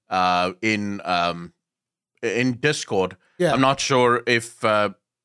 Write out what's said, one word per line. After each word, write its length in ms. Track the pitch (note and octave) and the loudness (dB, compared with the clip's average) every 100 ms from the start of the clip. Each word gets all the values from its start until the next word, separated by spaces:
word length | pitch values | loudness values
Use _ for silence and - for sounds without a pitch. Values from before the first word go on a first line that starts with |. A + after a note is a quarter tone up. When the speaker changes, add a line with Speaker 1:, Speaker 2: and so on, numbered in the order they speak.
| - | -6
Speaker 1:
uh, 420 | F#2 F#2 F2+ F2+ F#2 | 0 2 2 0 -2
in, 400 | A2 G#2+ G#2 G2+ F2 | -2 -2 -2 -6 -2
um, 480 | F2+ F2 E2+ E2+ _ _ _ _ _ _ _ | 0 0 -4 -10 _ _ _ _ _ _ _
in 320 | A#2+ G#2 B2+ A#2 | -4 0 -2 0
Discord. 560 | D3 D3+ - G#2+ F#2 - _ - | -2 -4 -4 -2 -2 -4 _ -4
Speaker 2:
Yeah. 160 | E3 | 0
Speaker 1:
I'm 80 | C3 | 2
not 180 | C3+ C#3 | 2 0
sure 440 | - C3 B2 A#2+ A#2+ | 0 2 4 2 2
if, 360 | A#2+ A#2 - | -2 -2 -4
uh, 260 | A2+ G#2+ G#2 G2 _ _ | 0 2 0 -4 _ _